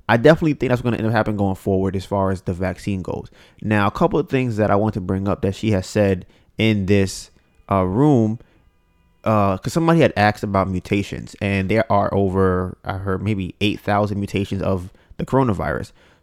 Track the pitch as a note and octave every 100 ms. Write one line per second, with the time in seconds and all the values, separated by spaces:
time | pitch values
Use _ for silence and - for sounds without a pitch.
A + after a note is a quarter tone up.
0 | - A#2 D3 E3 D#3+ C#3 C3 A#2+ A#2+ A2+
1 | A2 A2 A2 G#2 G2 F#2 G#2 F#2+ F#2+ G2
2 | - G2+ F#2+ F#2 - F2+ F#2 F#2 - F#2+
3 | - - - - - - G#2+ G#2+ G2+ -
4 | E3+ E3 - C3+ B2+ G#2+ G#2 G2+ G#2+ G2+
5 | F#2 F#2+ G2 F#2 G2 F#2+ G#2+ G2 - G#2+
6 | G2+ F2+ - _ _ - A2 G#2+ F#2+ G2+
7 | F#2+ - - _ _ _ - G2 F#2 G2+
8 | D3+ C3 A2 A2+ - _ _ _ _ _
9 | _ _ A2+ G#2+ G2 F#2+ A#2+ E3+ E3 E3
10 | B2 G2+ G#2 - G#2+ F#2+ F#2 F2+ - G2+
11 | G2 - - - G2+ G2 F#2+ A2 - G2+
12 | G2+ G2 G2 F#2+ F#2+ F2+ F#2 - G2 F#2+
13 | G2 F#2+ G2 G2 F2+ - G#2 - - G2+
14 | G#2 G2+ G2+ G2 G2+ G2 F#2+ F#2+ F2+ -
15 | _ - F3+ C3+ B2+ E2+ D2+ C2 - _
16 | _ _